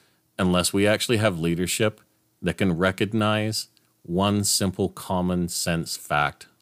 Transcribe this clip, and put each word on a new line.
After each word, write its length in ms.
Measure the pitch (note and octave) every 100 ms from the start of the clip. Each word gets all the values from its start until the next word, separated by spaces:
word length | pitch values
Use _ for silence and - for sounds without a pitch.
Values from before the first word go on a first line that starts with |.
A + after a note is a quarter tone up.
| _ _ _ -
unless 340 | F#2 F2+ F2
we 140 | G2+ G2+
actually 300 | G#2 - A2+
have 200 | G#2+ F2
leadership 600 | E2 E2+ F2 - G#2+ - _ _ _ _
that 160 | F2 -
can 180 | G2 E2
recognize 920 | F#2+ F#2+ G#2 A2 G#2+ G#2+ G#2+ G#2+ - _ _ _
one 420 | E2 F2 G2+ G#2
simple 440 | G2+ - G2 F2+ F#2+
common 600 | - - F#2 F2+ F2+ E2+
sense 480 | - - E2+ D#2 -
fact, 500 | - D2+ D2 - - _